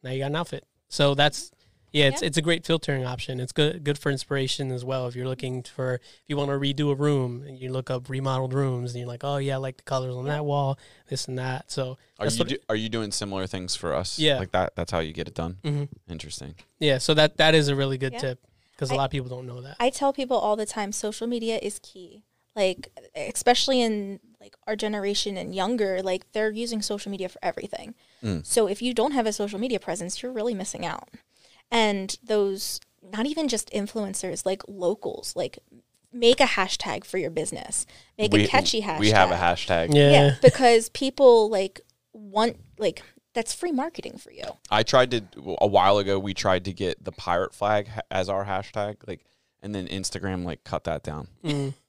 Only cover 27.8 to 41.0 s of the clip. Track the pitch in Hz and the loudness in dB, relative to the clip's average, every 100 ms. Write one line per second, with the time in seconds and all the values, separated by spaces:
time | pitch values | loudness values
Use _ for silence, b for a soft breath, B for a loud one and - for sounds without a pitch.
27.8 | - 233 b b 113 87 76 - 208 202 | -12 -20 b b -4 -4 0 2 2 0
28.8 | 247 254 269 277 220 214 208 202 240 220 | -4 0 0 0 -2 -2 -6 -4 -4 -4
29.8 | - 175 175 - 247 254 220 214 175 - | -4 -8 -6 -8 -8 -4 -4 -4 -6 -8
30.8 | 170 - - - _ b b b b 233 | -8 -8 -12 -20 _ b b b b 2
31.8 | 214 202 190 - - 214 202 196 - - | 2 0 -4 -10 -2 2 2 -2 -6 -10
32.8 | _ _ 190 208 247 302 302 233 - - | _ _ -12 -4 -2 -2 -2 -2 -4 -6
33.8 | 202 226 202 196 185 202 - 190 - 202 | -4 -6 -6 -6 -6 -4 -4 -4 -6 -4
34.8 | 175 208 - - - - 143 - _ 117 | -2 -2 -4 -8 -10 -6 -6 -8 _ -20
35.8 | _ _ _ 247 233 269 262 - 185 - | _ _ _ 2 4 6 4 4 0 -2
36.8 | 202 202 - 190 165 165 165 - - - | -4 -6 -6 -6 -4 -4 -6 -8 -6 -6
37.8 | - B B - 214 208 - - - 233 | -6 B B -2 4 4 6 4 2 0
38.8 | 202 156 104 110 95 87 87 87 - 85 | -2 2 6 8 8 6 2 0 2 0
39.8 | 85 147 143 147 143 131 254 - 254 233 | 4 8 10 10 8 8 6 8 6 6
40.8 | 226 - | 4 -4